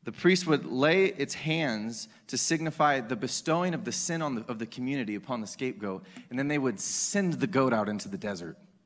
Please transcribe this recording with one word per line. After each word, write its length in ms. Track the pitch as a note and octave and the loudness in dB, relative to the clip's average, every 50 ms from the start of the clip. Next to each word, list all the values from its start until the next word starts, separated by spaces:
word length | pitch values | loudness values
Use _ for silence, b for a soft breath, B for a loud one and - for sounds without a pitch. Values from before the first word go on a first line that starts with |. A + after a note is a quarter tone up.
| _ | _
The 60 | - | -10
priest 360 | G#2+ - - F3+ F#3 F3+ - | -10 2 6 6 6 6 4
would 180 | E3+ D#3 C#3 - | 2 2 2 2
lay 400 | - A#2 B2+ C#3 D3+ E3 F#3+ F#3+ | -2 0 2 4 6 6 6 4
its 300 | F#3+ - - C#3 C#3 - | 4 2 -2 -4 -4 -4
hands 720 | - - D#3+ D#3 E3 D#3+ C3+ A2+ G#2+ G#2 A2+ A#2 A2 - B B B B - | -6 -2 -2 0 0 0 0 0 -2 -4 -6 -6 -8 -10 B B B B -6
to 100 | - A#2 | -2 0
signify 600 | - - E3 D#3+ D#3+ D#3+ - - D#3 D3 C#3+ C3+ | 2 2 2 0 0 -4 0 2 4 4 4 2
the 140 | A#2+ A2 B2+ | 0 -2 -4
bestowing 600 | G#2+ A2+ B2 - - - - D#3 E3+ F3+ F#3 E3+ | -4 -2 -4 -4 -4 0 0 2 2 2 0 -2
of 100 | C#3 A2+ | -2 -4
the 80 | A#2 A#2 | -4 -4
sin 300 | - - - E3+ E3 D#3+ | -2 -2 -2 -2 -2 -2
on 140 | D3 C3 | -2 -2
the, 80 | A2+ A2 - | -4 -4 -6
of 100 | A#2+ G#2+ | -6 -6
the 80 | A2+ | -6
community 480 | A2 - - B2 B2+ C#3 C#3+ A#2+ G2+ G#2 | -8 -6 -6 -4 -2 -2 -2 -2 -2 -4
upon 280 | G2+ F2+ - B2+ A#2+ G#2+ | -6 -4 -6 -6 -6 -4
the 40 | |
scapegoat, 580 | G2 - - C3+ B2+ - - G#2 G2+ F#2+ F#2+ F#2 B B B B B | -8 -6 -4 -4 -4 -4 -4 -4 -4 -4 -6 -8 B B B B B
and 80 | B2 B2+ | -4 -2
then 100 | C#3 C#3+ | -2 0
they 100 | D3+ D3 | 0 2
would 220 | C3 C3 A2 G2 | 2 0 0 0
send 540 | - - - - - - - G3+ G3 F3+ D#3 | -4 -4 -2 -2 -2 0 2 2 2 2 2
the 120 | B2+ B2+ | 0 -2
goat 260 | - F#2+ C3+ C3+ C3 A#2+ | 2 4 4 4 4 4
out 140 | A2 G#2 G#2 | 2 2 0
into 200 | G#2+ G2+ - G2+ | -2 -4 -4 -6
the 100 | G2 F#2 | -8 -6
desert 380 | G2 G#2 G2+ F2 E2+ E2 D#2+ - - - _ _ _ | -4 -4 -6 -6 -8 -10 -12 -14 -18 -20 _ _ _